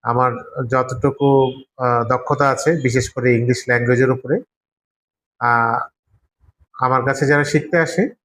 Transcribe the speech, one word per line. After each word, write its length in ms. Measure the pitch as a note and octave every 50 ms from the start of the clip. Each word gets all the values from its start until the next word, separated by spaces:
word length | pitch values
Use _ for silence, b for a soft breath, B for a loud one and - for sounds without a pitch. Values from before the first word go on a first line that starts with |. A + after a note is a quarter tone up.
আমার 300 | - A#2+ A#2+ B2 B2+ B2+ A#2+ - - - - C#3+ C3
যতটুকু, 840 | A#2 C3+ C3 B2+ B2+ C3 A#2+ - C#3 C#3 - C#3 C#3 C#3 C3+ C3 B2+ C3 C3+ C3 _ _
আহ, 260 | - B2+ B2 A#2+ A#2 A#2 A2
দক্ষতা 400 | B2+ B2 - - D3 C#3 C#3+ C#3
আছে, 260 | C3 B2+ - D#3 E3+ D#3 C3
বিশেষ 260 | B2 A#2 C3 A#2 -
করে 260 | _ C3 A#2+ B2 A#2+
ইংলিশ 280 | A#2 A#2+ A#2+ B2 - -
ল্যাঙ্গুয়েজের 440 | A#2+ B2 A#2+ A#2+ A#2 B2+ A#2+ C3 B2+
উপরে, 300 | C3 B2+ - B2 D3 A#3+ - _ _ _ _ _ _ _ _ _ _ _ _ _ _ _ _ _ _ _
আহ, 480 | A#2+ A#2+ A#2+ A#2 A#2 A#2 A#2 B2 - - _ _ _ _ _ _ _ _ _ _ _ _ _ _ _ _ _
আমার 320 | - B2+ B2+ C3 C3 A#2+
কাছে 200 | C3+ C3+ - D3
যারা 180 | C3+ D3 D3 C#3+
শিখতে 340 | C#3+ - D3+ D3 - -
আসে 320 | E3+ D#3+ D#3 - - G#3+ - - _